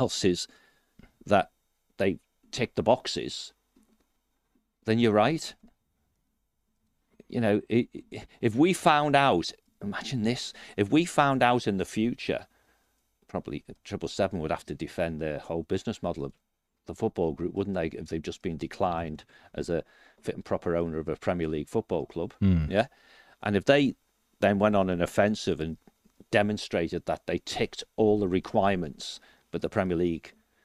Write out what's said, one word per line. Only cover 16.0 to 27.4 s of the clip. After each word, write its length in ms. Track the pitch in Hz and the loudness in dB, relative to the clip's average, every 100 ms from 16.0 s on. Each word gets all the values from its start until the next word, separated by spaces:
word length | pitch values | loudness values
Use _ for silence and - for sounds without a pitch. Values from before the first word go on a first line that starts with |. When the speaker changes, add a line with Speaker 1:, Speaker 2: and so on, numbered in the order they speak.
Speaker 1:
model 220 | 90 82 | -6 -6
of 80 | 71 - _ _ _ _ - | -8 -12 _ _ _ _ -16
the 80 | |
football 380 | - 113 - 85 | -6 -4 0 -2
group, 220 | 71 85 | -2 -4
wouldn't 200 | 87 101 | -4 -2
they, 140 | 92 82 | -2 -4
if 200 | - 82 | -6 -8
they've 140 | 80 | -8
just 200 | 80 - | -6 -8
been 140 | 92 80 | -8 -6
declined 680 | - - 92 82 82 78 - _ - | -8 -2 -2 -2 -6 -10 -14 _ -14
as 140 | - 71 | -10 -4
a 140 | 82 - _ _ _ | -4 -6 _ _ _
fit 160 | - - | -10 -10
and 80 | |
proper 320 | - 95 - 85 | -6 -4 -2 -2
owner 220 | 85 80 | -2 -4
of 100 | 78 | -6
a 80 | 73 | -4
Premier 320 | - 90 78 | -2 -2 -2
League 200 | 78 71 | -4 -4
football 380 | 113 - 85 67 | -6 -2 -4 -4
club? 260 | 85 85 - | -6 -8 0
Speaker 2:
Hmm. 260 | 98 87 76 | 4 4 2
Speaker 1:
Yeah. 160 | 95 123 _ _ - _ _ | 0 -2 _ _ -20 _ _
And 140 | 107 101 | -2 0
if 80 | |
they 320 | - 143 139 - _ _ _ _ | 4 4 2 -2 _ _ _ _
then 200 | 101 101 | 2 4
went 180 | 104 104 | 4 4
on 120 | 95 | 2
an 120 | 87 | 0
offensive 580 | 85 - 104 107 - 76 | 0 2 2 2 -2 -2
and 180 | 80 80 _ _ _ _ _ | -4 -8 _ _ _ _ _
demonstrated 760 | 110 104 107 - 101 85 87 - | 0 2 -2 -4 -2 -2 -4 -4
that 160 | 80 - | -6 -4
they 120 | 87 | -6